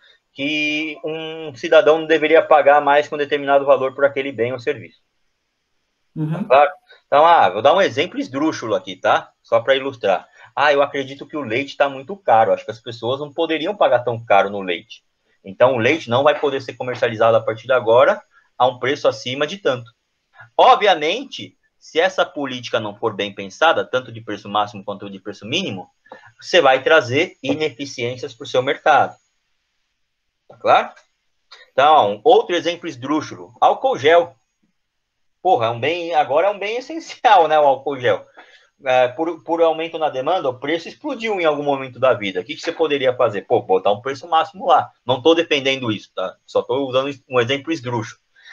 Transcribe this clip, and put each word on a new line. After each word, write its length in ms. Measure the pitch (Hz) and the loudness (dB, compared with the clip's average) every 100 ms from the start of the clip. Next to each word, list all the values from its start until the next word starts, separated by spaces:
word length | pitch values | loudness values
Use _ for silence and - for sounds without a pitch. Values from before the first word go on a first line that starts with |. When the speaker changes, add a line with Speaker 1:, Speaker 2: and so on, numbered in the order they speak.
| _ _ _ | _ _ _
Speaker 1:
que 640 | - 139 151 151 151 156 147 | -10 -6 -4 -4 -4 -6 -10
um 500 | 156 160 160 160 160 123 | -10 -10 -10 -12 -14 -10
cidadão 440 | 170 156 143 160 | 2 4 6 4
não 80 | 156 | 2
deveria 340 | 160 151 160 | 0 4 4
pagar 400 | - 151 139 147 | 6 4 6 6
mais 260 | 143 143 147 | 6 2 2
que 60 | 151 | -4
um 20 | |
determinado 480 | 143 147 139 143 139 | -4 -4 2 2 4
valor 280 | 131 131 | 2 2
por 100 | 127 | 0
aquele 280 | 139 139 139 | 0 0 -6
bem 200 | 113 120 | -4 -4
ou 80 | 127 | -4
serviço. 400 | 123 131 85 _ _ _ _ _ _ _ _ _ _ _ _ 156 | -6 -6 -10 _ _ _ _ _ _ _ _ _ _ _ _ -8
Speaker 2:
Uhum. 160 | 151 | -6
Speaker 1:
Tá 120 | 170 | -6
claro? 280 | - 131 143 - _ _ _ | 2 4 4 0 _ _ _
Então, 180 | 139 165 | 4 6
ah, 240 | 165 101 | 6 4
vou 120 | 95 | 2
dar 120 | 123 | 2
um 80 | 175 | 4
exemplo 380 | 170 120 180 247 | 2 0 -4 -6
esdrúxulo 560 | 269 131 156 156 117 98 | -8 -4 -4 -4 -4 -6
aqui, 200 | - 90 | -6 -4
tá? 360 | 104 147 - _ | 0 0 -2 _
Só 160 | _ 117 | _ 0
pra 160 | 117 135 | 2 0
ilustrar. 520 | 139 123 101 90 - _ - - | -2 -4 -2 -2 -4 _ -12 -2
Ah, 180 | 143 | 2
eu 80 | 143 | 2
acredito 460 | 139 143 131 139 151 | 0 -4 -10 -12 -12
que 100 | 156 | -10
o 40 | |
leite 360 | 127 113 139 - | -6 -6 -4 -2
tá 100 | 143 | -2
muito 280 | 135 135 101 | -4 -14 -8
caro. 360 | - 120 - | 2 2 4
Acho 120 | - - | 0 -4
que 60 | |
as 80 | 110 | -14
pessoas 380 | - 117 135 135 | -14 -8 -6 -6
não 120 | 147 | -6
poderiam 440 | 143 165 160 160 202 | -6 -4 -4 -6 0
pagar 240 | 180 120 | 2 2
tão 240 | 127 113 | -2 -6
caro 260 | 113 101 98 | 0 2 2
no 120 | 101 | -4
leite. 420 | 95 85 - - _ _ _ _ | -6 -8 -10 -20 _ _ _ _
Então, 320 | 98 98 123 127 | -12 0 0 2
o 20 | |
leite 320 | 117 165 123 | 0 0 -2
não 140 | 120 | 0
vai 160 | 147 147 | 2 0
poder 220 | 147 135 | -2 -4
ser 120 | 113 | -8
comercializado 600 | 123 127 120 123 110 113 113 | -10 -10 -4 -4 0 2 2
a 60 | |
partir 240 | 110 110 127 | 0 -6 -2
de 80 | |
agora 480 | 127 110 117 151 202 - _ _ - | 0 4 4 4 2 -6 _ _ -2
a 100 | 127 | -2
um 120 | 127 | 0
preço 280 | 123 147 143 | -4 -2 -2
acima 400 | 127 127 135 151 | -2 -4 -6 -6
de 100 | 196 | -4
tanto. 340 | 151 127 117 _ _ _ _ _ - - | -4 -4 -6 _ _ _ _ _ -6 4
Obviamente, 1040 | 202 233 202 170 151 214 285 - 104 _ _ _ | 6 6 4 0 0 -4 -8 -14 -18 _ _ _
se 200 | - 151 | -8 -2
essa 240 | 185 190 175 | -2 0 -4
política 540 | 156 135 127 120 117 | -4 -8 -8 -6 -6
não 160 | 107 101 | -6 -6
for 200 | 113 98 | -6 -4
bem 180 | 101 | -6
pensada, 500 | 98 98 - 160 101 | -8 -14 -2 0 0
tanto 280 | 98 127 123 | -2 -4 -6
de 100 | 113 | -12
preço 260 | 110 101 104 | -12 -12 -6
máximo 360 | 104 104 104 | -4 -4 -6
quanto 260 | 98 98 101 | -12 -12 -12
de 100 | 98 | -14
preço 260 | 107 95 104 | -16 -14 -8
mínimo, 440 | 160 175 98 85 _ _ - - _ | -8 -6 -10 -14 _ _ -20 -20 _
você 220 | - 185 | -2 2
vai 220 | 139 139 | 4 2
trazer 540 | 160 156 117 131 185 - | 4 2 2 -2 -2 -6
ineficiências 920 | 135 143 156 - 139 - 120 127 143 | -6 -4 -4 -6 -14 -8 -8 -8 -12
pro 120 | - 139 | -14 -6
seu 160 | 131 | -2
mercado. 540 | 127 143 160 139 95 - _ _ _ _ _ _ _ _ _ _ _ _ _ | -2 -2 2 4 2 -4 _ _ _ _ _ _ _ _ _ _ _ _ _
Tá 100 | 117 | -6
claro? 360 | 113 160 220 - _ _ _ _ _ - _ | 2 2 2 -8 _ _ _ _ _ -20 _
Então, 500 | - 147 156 104 107 | 2 4 6 4 2
outro 320 | 147 190 233 175 | 4 4 4 -2
exemplo 320 | 165 170 175 | -2 -6 -8
esdrúxulo, 680 | 127 131 151 - 90 87 _ | -10 -4 -4 -4 -12 -18 _
álcool 380 | 147 208 262 196 | 2 2 0 0
gel. 380 | 139 170 170 - _ _ _ _ _ _ _ _ _ _ | 4 4 4 -4 _ _ _ _ _ _ _ _ _ _
Porra, 260 | 180 151 113 | 0 2 0
é 20 | |
um 100 | 120 | -2
bem, 340 | 135 175 170 | -4 -4 -2
agora 340 | 160 143 143 190 | -2 0 0 0
é 40 | |
um 80 | 208 | -2
bem 180 | 202 233 | -6 -8
<laughs> 0 | |
essencial, 720 | 269 320 - - 247 202 156 | -8 -12 -14 -2 4 6 6
né, 100 | 156 | 4
o 60 | 147 | 4
álcool 340 | 131 147 139 | 2 -2 -4
gel. 280 | 123 95 - - - _ _ _ | -2 -2 -4 -20 -20 _ _ _
É, 240 | 139 127 123 | 0 2 2
por, 340 | 123 165 160 | 0 -6 -6
por 180 | 147 170 | -6 0
aumento 380 | 165 160 165 165 | 0 0 -6 -4
na 100 | 151 | -4
demanda, 400 | 131 139 185 143 | -4 -2 -2 -2
o 100 | 117 | -6
preço 280 | 143 165 - | -4 -6 -6
explodiu 520 | - 302 247 226 202 | -12 -10 -8 -6 -2
em 60 | 165 | 0
algum 160 | 143 | 0
momento 360 | 143 135 135 123 | -2 -4 -6 -2
da 140 | 131 | 0
vida. 280 | 113 101 92 | 0 -2 -6
O 20 | |
que 120 | 90 151 | -8 -8
que 60 | |
você 100 | - | -8
poderia 440 | 165 160 143 131 120 | -2 -2 0 -2 0
fazer? 280 | 120 104 | -2 -2
Pô, 180 | - 117 | -2 -2
botar 300 | 95 95 95 | 2 0 0
um 100 | 107 | -2
preço 260 | 127 139 175 | -4 -10 -4
máximo 380 | 160 160 185 185 | -2 -2 -4 0
lá. 260 | 147 - _ - | 2 0 _ -6
Não 160 | 131 | 0
tô 140 | 160 165 | 2 2
defendendo 560 | 165 147 131 135 120 | 2 -2 -2 -2 -4
isso, 200 | 101 - - | -6 -8 -10
tá? 200 | 92 - _ | -10 -10 _
Só 160 | 104 | -4
tô 240 | 98 127 135 | -2 -4 -4
usando 240 | 127 139 139 _ | -4 -4 -8 _
um 100 | 127 | -2
exemplo 320 | 120 139 143 | 0 -2 -6
esdrúxulo. 480 | 160 123 120 110 - _ _ - | -8 -6 -6 -8 -14 _ _ -20